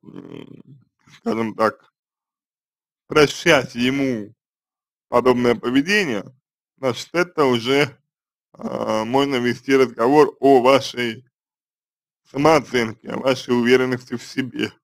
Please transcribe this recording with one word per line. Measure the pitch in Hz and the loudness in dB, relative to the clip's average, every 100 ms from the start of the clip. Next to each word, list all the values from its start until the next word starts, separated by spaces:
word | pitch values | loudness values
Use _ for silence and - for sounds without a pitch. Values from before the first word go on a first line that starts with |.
м, | - - 92 82 - - _ 143 _ _ _ - | -20 -20 -20 -20 -20 -20 _ -20 _ _ _ -14
скажем | - 113 113 | -8 -6 -6
так, | - 110 - _ _ _ _ _ _ _ _ _ _ _ _ _ | -2 -2 -2 _ _ _ _ _ _ _ _ _ _ _ _ _
прощать | 151 147 - 170 151 120 120 | 2 2 2 2 2 0 -4
ему | 123 139 135 120 101 _ _ _ _ _ _ _ _ | -2 -2 -2 -4 -8 _ _ _ _ _ _ _ _
подобное | 120 123 123 123 | 0 2 2 2
поведение, | 113 117 131 151 208 185 107 131 - _ _ _ _ | 0 0 -2 0 -2 -2 -6 -8 -20 _ _ _ _
значит, | 131 117 - | -6 -6 -6
это | 170 175 - | -4 -4 0
уже, | 139 123 113 139 143 - _ _ _ _ _ | 0 0 0 0 0 -4 _ _ _ _ _
а, | _ 226 - 113 110 | _ -10 -8 -4 -4
можно | 110 131 139 135 | -2 -2 0 -2
вести | 120 120 - 135 | -2 -4 0 2
разговор | 127 113 117 147 143 - | 2 0 2 4 4 4
о | 135 135 | 4 6
вашей | 123 135 123 123 120 113 _ _ _ _ _ _ _ _ _ _ _ | 6 2 0 -6 -8 -8 _ _ _ _ _ _ _ _ _ _ _
самооценке, | 135 151 160 120 127 113 110 - | 0 4 4 2 -2 -2 -6 -12
о | 117 | -6
вашей | 127 127 - 120 | -2 -2 0 0
уверенности | 117 127 127 123 - 120 | 4 2 2 -4 -8 -14
в | |
себе | - - 127 117 110 - | -12 -10 -10 -6 -8 -8